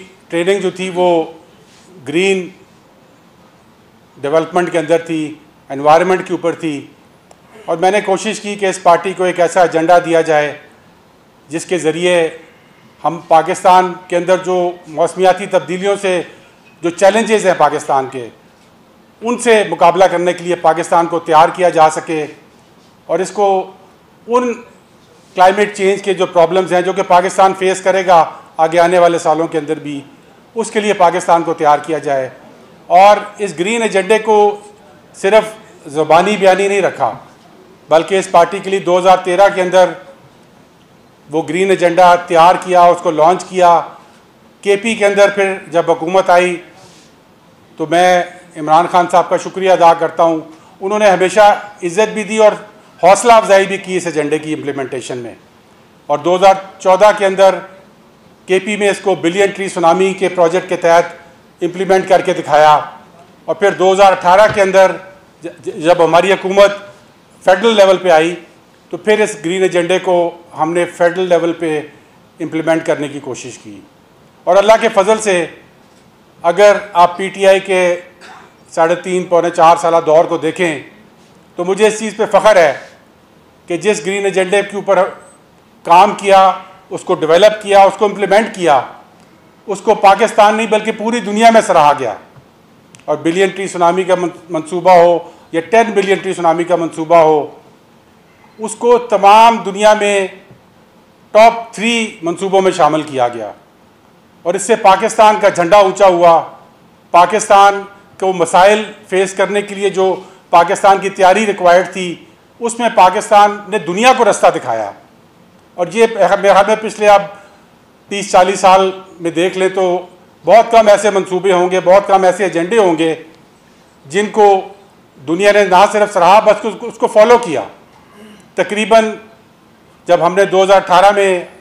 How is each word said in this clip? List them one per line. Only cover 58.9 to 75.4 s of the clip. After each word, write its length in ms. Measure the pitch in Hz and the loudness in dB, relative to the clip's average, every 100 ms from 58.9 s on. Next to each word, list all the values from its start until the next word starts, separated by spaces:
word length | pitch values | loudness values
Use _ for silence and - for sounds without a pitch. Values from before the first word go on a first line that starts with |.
| 185 202 170 | -2 -4 -2
billion 340 | 160 185 196 | -2 0 -2
tree 180 | 190 196 | -2 -10
सुनामी 420 | 180 165 175 190 185 | -2 0 2 0 -2
के 120 | 185 | -4
प्रोजेक्ट 400 | 180 165 180 - | 0 0 0 -6
के 80 | 175 | -4
तहत 420 | 170 170 170 - - _ _ - | 2 2 0 -6 -20 _ _ -10
implement 460 | 175 175 185 190 185 | -8 -6 -2 0 2
करके 260 | 180 - 170 | 0 0 -4
दिखाया। 380 | 143 147 151 147 - - _ _ _ _ - | 0 2 4 4 0 -16 _ _ _ _ -10
और 80 | 160 | -2
फिर 180 | 202 156 | -2 0
दो 160 | 185 | 0
हज़ार 200 | 190 196 | 4 4
अठारह 420 | 185 180 190 214 214 | 4 2 4 4 2
के 60 | |
अंदर 380 | 190 190 185 165 - - _ _ | 0 2 2 0 -14 -20 _ _
ज-, 60 | 170 - | -18 -16
ज-, 200 | 151 190 | -16 -4
जब 220 | 160 175 | 0 2
हमारी 300 | 165 165 185 | 4 2 2
हुकूमत 500 | 190 190 196 202 202 - - _ _ _ _ - | -2 -2 2 2 0 -16 -20 _ _ _ _ -2
federal 300 | 190 233 214 | 0 2 2
level 220 | 190 180 | 2 2
पे 100 | 180 | 2
आई 260 | 160 165 175 - _ _ _ _ | 2 0 -6 -16 _ _ _ _
तो 60 | 170 | -10
फिर 240 | 208 214 | -2 0
इस 160 | 208 - | -2 -6
ग्रीन 200 | 165 185 | -6 -2
एजेंडे 340 | 185 175 170 185 | -2 -2 -2 -2
को 160 | 190 175 170 - - | -2 -2 -2 -6 -16
हमने 300 | - 156 175 170 | -8 -4 -4 -4
फेडरल 400 | - 175 170 185 | -2 -2 -2 -2
लेवल 240 | 170 170 | -2 -2
पे 160 | 165 165 151 147 - _ _ _ - | -4 -6 -6 -8 -18 _ _ _ -16
implement 440 | 160 160 160 165 | -12 -8 -4 -2
करने 240 | - 143 143 | -2 -6 -6
की 100 | 143 | -12
कोशिश 360 | 135 117 127 107 | -14 -14 -14 -20
की। 240 | 110 101 - _ _ _ _ _ - | -20 -20 -20 _ _ _ _ _ -2
और 100 | 185 | 0
अल्लाह 200 | 208 220 | 4 2
के 120 | 226 | 2
फजल 280 | 208 190 220 | 0 0 0
से 140 | 214 180 | 0 -4